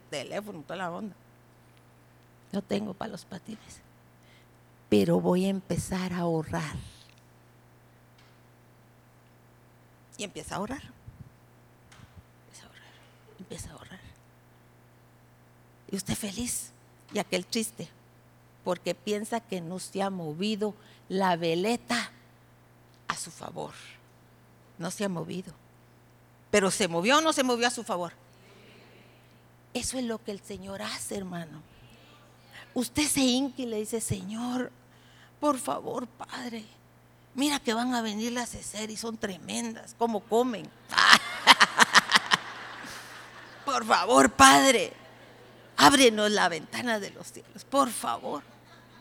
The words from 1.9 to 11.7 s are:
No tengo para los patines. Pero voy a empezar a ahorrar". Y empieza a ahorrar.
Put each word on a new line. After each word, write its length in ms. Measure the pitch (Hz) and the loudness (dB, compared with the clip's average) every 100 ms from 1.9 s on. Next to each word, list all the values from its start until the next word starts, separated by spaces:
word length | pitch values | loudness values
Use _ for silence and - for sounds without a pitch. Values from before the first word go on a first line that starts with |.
| _ _ _ - _ - | _ _ _ -20 _ -12
No 100 | 196 | -10
tengo 320 | 196 202 208 | -6 -6 -6
para 180 | 185 - | -10 -12
los 140 | 180 - | -12 -16
patines. 560 | 185 - 220 - - - - _ - - - - - _ - - | -16 -16 -18 -18 -20 -20 -20 _ -20 -20 -20 -20 -20 _ -20 0
Pero 300 | 208 180 175 | 2 4 2
voy 260 | 175 180 190 | 2 2 0
a 40 | |
empezar 640 | 196 - 170 - 185 185 | -2 -4 -6 -4 -4 -4
a 60 | 180 | -4
ahorrar". 560 | 170 160 156 165 151 - - - - - _ - _ - _ - - - - - - - _ _ - - - - _ - _ - _ - - - - - - - | -2 -2 -4 -6 -6 -10 -14 -18 -20 -20 _ -20 _ -20 _ -20 -20 -20 -20 -20 -20 -20 _ _ -20 -20 -20 -20 _ -20 _ -20 _ -20 -20 -20 -20 -20 -20 -12
Y 60 | |
empieza 320 | 156 156 - 156 | -10 -10 -10 -8
a 20 | |
ahorrar. 220 | 214 277 - - - - - - - - - | -6 -8 -14 -20 -20 -20 -20 -20 -20 -20 -20